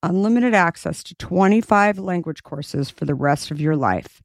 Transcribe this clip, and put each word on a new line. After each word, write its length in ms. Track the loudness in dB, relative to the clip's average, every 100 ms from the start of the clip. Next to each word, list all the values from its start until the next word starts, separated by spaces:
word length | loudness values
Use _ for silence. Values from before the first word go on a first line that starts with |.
unlimited 500 | -2 0 2 2 2
access 500 | 2 2 -2 -8 -8
to 120 | -12 -16
twenty-five 840 | -4 2 4 4 4 2 4 0
language 440 | -4 -4 -6 -10
courses 460 | -12 -12 -8 -6 -6
for 140 | -6
the 120 | -6 -2
rest 360 | 0 0 -2
of 80 | -4
your 160 | 0 0
life. 460 | 0 0 -4 _